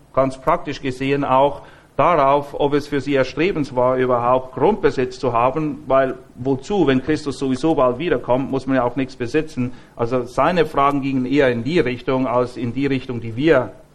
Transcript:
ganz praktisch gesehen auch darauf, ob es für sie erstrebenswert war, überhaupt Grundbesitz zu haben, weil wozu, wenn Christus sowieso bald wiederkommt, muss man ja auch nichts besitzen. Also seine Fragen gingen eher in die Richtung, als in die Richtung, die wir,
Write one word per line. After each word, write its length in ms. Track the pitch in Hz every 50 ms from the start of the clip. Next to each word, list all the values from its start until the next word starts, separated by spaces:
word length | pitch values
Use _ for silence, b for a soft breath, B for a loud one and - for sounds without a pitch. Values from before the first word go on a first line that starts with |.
| - _ _
ganz 260 | 131 135 135 131 -
praktisch 400 | - 156 160 175 - 156 139 -
gesehen 420 | - 135 127 - 139 135 139 143 143
auch 380 | - 131 131 139 143 139 - B B B B B B B
darauf, 600 | - - 165 175 156 139 135 139 147 143 - - -
ob 140 | 143 143 139
es 140 | 147 143 -
für 120 | - 143
sie 120 | 131 143 139
erstrebenswert 640 | 135 131 127 - - 160 190 196 160 143 127 123 127
war, 200 | 123 127 131 127
überhaupt 580 | 127 127 127 120 120 120 127 131 - - -
Grundbesitz 640 | 123 135 180 226 208 - 147 - 135 127 127 - -
zu 120 | - 127
haben, 520 | 117 113 120 131 131 156 156 151 135 - -
weil 300 | - 135 135 135 131 127 - - - -
wozu, 520 | - 123 135 139 131 - - 208 202 165 135
wenn 160 | 131 127 127
Christus 340 | - 156 151 - 143 135 -
sowieso 380 | 143 135 131 123 - 160 160
bald 240 | 151 131 127 123 120
wiederkommt, 500 | 160 175 147 123 - - 120 131 139 120
muss 160 | 131 135 -
man 120 | - 135 131
ja 60 | 120
auch 120 | 123 117
nichts 200 | 139 127 127 -
besitzen. 560 | - 123 117 - 156 156 156 - 127 123 123 B B B B B
Also 280 | B 120 117 127 127 120
seine 420 | 113 - - 135 160 180 175 151
Fragen 360 | - - 143 139 139 143 143 131
gingen 220 | 139 135 135 127 127
eher 220 | 139 147 143 127
in 120 | 123 117 113
die 160 | 127 165 180
Richtung, 460 | 139 123 123 117 - - 131 131 131
als 320 | 123 117 123 123 120 - 113
in 160 | 120 127 -
die 140 | 131 139 139
Richtung, 340 | 139 131 127 - 123 117
die 140 | 110 117 110
wir, 380 | 117 143 165 156 131 120 104 - - - - _